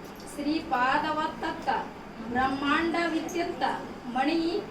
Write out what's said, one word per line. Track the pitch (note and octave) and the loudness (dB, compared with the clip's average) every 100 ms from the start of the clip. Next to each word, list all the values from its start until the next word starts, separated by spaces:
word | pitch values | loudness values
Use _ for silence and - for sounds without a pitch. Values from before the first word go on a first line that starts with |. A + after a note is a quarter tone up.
| - - - | -14 -14 -12
ಶ್ರೀ | - C#4+ D#4+ | -4 0 0
ಪಾದವತ್ತತ್ತ, | - C4 B3+ D4 D#4 D4+ D#4+ - E4 D#4+ - - - - - - A3+ | 0 2 4 4 2 0 -2 -2 -4 -4 0 0 -2 -10 -14 -10 -4
ಬ್ರಹ್ಮಾಂಡವಿತ್ಯುತ್ತ, | B3 C4 C#4 C#4+ D#4 E4+ E4+ E4+ D#4 - F4 - - C4 - - - B3 | 2 2 2 2 4 4 2 2 0 -2 -2 -2 0 0 -2 -6 -10 -4
ಮಣಿ | B3 C#4 E4 E4 G4+ - | 0 2 4 2 0 -4